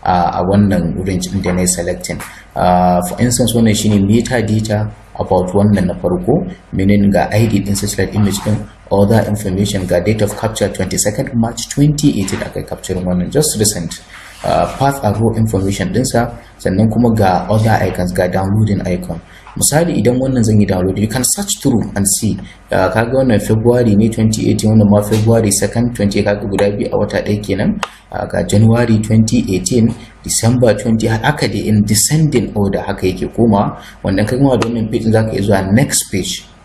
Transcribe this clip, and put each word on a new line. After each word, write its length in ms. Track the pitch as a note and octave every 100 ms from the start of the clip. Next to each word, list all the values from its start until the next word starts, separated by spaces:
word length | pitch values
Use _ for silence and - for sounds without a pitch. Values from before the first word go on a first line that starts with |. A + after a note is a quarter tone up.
uh, 280 | - F2+ F2
a 100 | F2+
wannan 600 | F#2 G2 G2+ F2+ E2 D#2 F#2
range 200 | F#2 F2+
din 140 | G2
da 100 | F2+
na 120 | F2+ F2+
selecting. 540 | F2+ F2 F2+ - E2+ - - - -
Uh, 440 | F2+ F2+ F2+ F2 F2+
for 120 | -
instance, 320 | B2 A#2+ A#2
wannan 220 | A#2+ A2+ G#2
shine 300 | A2 G#2 G2
metadata 840 | A2+ A#2 B2+ A2 A2 G#2+ G#2 G#2+ - - -
about 300 | - F#2 F2+
wannan 320 | G2 G#2 G2+ F2
na 80 |
farko, 520 | - F2 - - E3 - - -
meaning 380 | - G2 G#2 G2+
ga 180 | F#2 -
I 140 | G#2+ A2
D 140 | G2+
din 140 | G2 G2+
satellite 380 | G2+ - -
image 280 | G2+ G#2 G2
din, 140 | - G#2 - - -
other 320 | G2+ G2+ A2+ -
information, 580 | G#2 G2 F#2 G2+ G2 F2+
ga 140 | F2
date 220 | F2 A2
of 140 | G#2 -
capture 320 | A2 A2+ G2
twenty-second 600 | - F#2 F#2 - G#2 -
March 340 | A#2+ A#2 A#2+ -
twenty 500 | - D3 D3 D3 G#2+
eighteen 220 | F#2+ -
aka 200 | - -
capture 320 | - - -
wannan, 360 | F#2 F2+ F2+ F2
just 280 | C#3 D#3 G#2+
recent. 440 | G2+ - E2 - - - - -
Uh, 320 | - D#2 F2 -
path 240 | C3+ C#3
and 160 | G#2 G#2
row 160 | A2
information 580 | A2 A2 G2 F#2+ G2 F2+
dinsa, 380 | F#2 B2+ A#2 A#2+ - - -
sannan 240 | - F#2+ A2
kuma 180 | A2 A#2+
ga 300 | G#2+ G2 F2+ -
other 240 | G#2+ A2 G#2+
icons, 300 | F#2+ F2+ F2+
ga 160 | - F2+
downloading 500 | F#2 F#2+ G#2 G#2+ G3+ F#2
icon. 340 | F2+ - E3+ - - - -
Misali 400 | - D3 F3 -
idan 160 | A2 B2
wannan 220 | C3+ C3 A2
zan 140 | G#2+
yi 60 | G2
download, 280 | F#2 F2+ F#2+
you 120 | G#2+
can 160 | C3 B2
search 240 | - G3+ -
through 240 | - A2+ G#2+ -
and 100 | G2
see. 320 | - A2 F2 - - -
Uh, 160 | F#2+ F#2
kaga 240 | A2 A#2+ C3
wannan 240 | C3 G#2
February 540 | - A2 A#2 A#2+ A#2 G2+
ne 100 | A2+
twenty 400 | A2+ A2+ G#2+ -
eighteen, 300 | A2 G#2+ A2
wannan 80 | G#2
ma 80 | G#2
February 480 | G#2 G#2+ G#2+ A2+ G#2
second, 400 | G2 G#2 A#2+ A#2+ A#2+
twenty, 260 | G#2 G#2
kaga 240 | G2+ G2+ G2
guda 240 | G2 G2+
biyu 160 | G#2+ -
a 100 | G2
wata 160 | G2+ G2+ -
ɗaya 160 | G#2
kenan. 380 | - G2 C#3 - - - -
Uh, 140 | - -
ga 140 | - F2+
January 560 | G#2 A2 A#2 A#2+ G#2+
twenty 400 | G#2+ A2 A2 B2+ A2+ F#2
eighteen, 340 | - B2 A2+ - - -
December 480 | - - A2+ B2 A#2 G#2
twenty, 300 | A#2 A2+ A2+
haka 400 | A2 C3 D3 A#2
dai 180 | G#2 -
in 160 | G#2+
descending 720 | G#2+ G#2+ - D#3 D3+ B2+ F#2+
order 260 | G#2+ G2 E2+
haka 260 | - G2 F#2
yake 160 | F2 -
koma. 400 | - A2+ G2+ A#2+ - - -
Wannan 180 | F#2+ G2
ka 140 | G#2+ B2+
gama 200 | C#3 A#2+
da 120 | A2+
wannan 180 | A#2 G#2+
page, 140 | G#2+ A2
za 140 | A2 G#2+
ka 60 |
iya 80 | -
zuwa 300 | G2 G2 F#2+
next 380 | G#2 C#3+ - -
page. 340 | G2 E2+ - - -